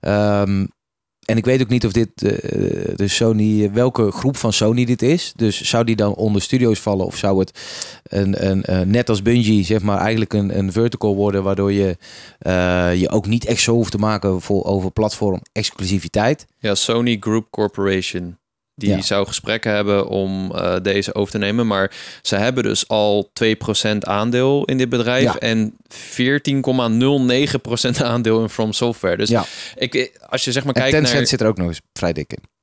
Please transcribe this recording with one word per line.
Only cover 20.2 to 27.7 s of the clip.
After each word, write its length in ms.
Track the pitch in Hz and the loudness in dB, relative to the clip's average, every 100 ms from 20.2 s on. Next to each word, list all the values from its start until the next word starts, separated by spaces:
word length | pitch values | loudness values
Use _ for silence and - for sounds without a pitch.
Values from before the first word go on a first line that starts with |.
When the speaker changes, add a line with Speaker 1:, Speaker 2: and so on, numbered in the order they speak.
| 95 95 92 | -2 -4 -6
Speaker 2:
eh, 220 | 85 90 90 | -4 -2 -2
deze 320 | 95 98 98 | 0 -2 -2
over 180 | 107 101 | -4 -4
te 60 | 107 | -2
nemen. 280 | 101 113 117 | -2 0 0
Maar 260 | 98 98 - - - | 0 -2 -4 -18 -10
ze 140 | - 98 | -4 0
hebben 260 | 113 127 | 0 0
dus 260 | 104 104 - | -2 -2 0
al 420 | 107 104 104 98 | 0 2 2 -2
twee 240 | - 113 110 | 0 0 0
procent 500 | - 104 110 104 - | -2 -2 0 -2 -2
aandeel 580 | 101 113 120 131 143 | -2 0 2 2 2
in 140 | - 131 | 0 -2
dit 100 | 127 | 0
bedrijf. 340 | 123 117 127 135 | 0 0 2 0
Speaker 1:
Ja. 60 | - | 0
Speaker 2:
En 380 | 113 113 107 - _ | 0 0 0 -4 _
veertien 720 | - - - 127 139 - 139 | -14 -12 -2 0 0 0 -2
komma 280 | 131 127 120 | 0 0 2
nul 320 | 113 131 143 | 2 2 2
negen 400 | 127 123 143 135 | 2 2 0 -2
procent 420 | - | -4